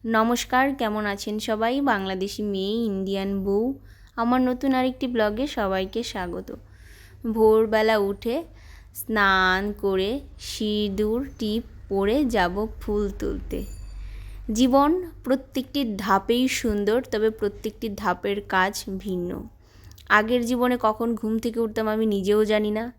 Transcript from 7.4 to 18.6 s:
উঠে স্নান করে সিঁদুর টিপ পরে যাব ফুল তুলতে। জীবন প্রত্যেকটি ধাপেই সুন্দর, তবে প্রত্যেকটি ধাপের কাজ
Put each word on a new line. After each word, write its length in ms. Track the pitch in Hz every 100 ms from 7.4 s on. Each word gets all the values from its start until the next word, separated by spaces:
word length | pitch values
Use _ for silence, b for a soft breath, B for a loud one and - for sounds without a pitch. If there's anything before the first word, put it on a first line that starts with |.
| 220 220 220 214 220 220
উঠে 440 | 196 202 233 262 330 b b b b
স্নান 800 | - - 214 196 190 185 185 202
করে 480 | 202 196 190 190 269 - -
সিঁদুর 920 | - - 214 208 208 190 214 233 269 -
টিপ 240 | 214 220 - - -
পরে 360 | 196 196 269
যাব 420 | 269 226 175 190 220 -
ফুল 300 | - 208 202
তুলতে। 540 | 196 208 143 - - 185 - B B B B B B -
জীবন 580 | 214 254 269 285 359 349 -
প্রত্যেকটি 680 | 254 269 - 269 254 285 240 202
ধাপেই 520 | 202 196 - 240 254
সুন্দর, 540 | - 240 208 202 233 262
তবে 200 | 220 220
প্রত্যেকটি 580 | 214 208 202 220 - 226
ধাপের 520 | 202 208 180 202 202
কাজ 440 | 202 190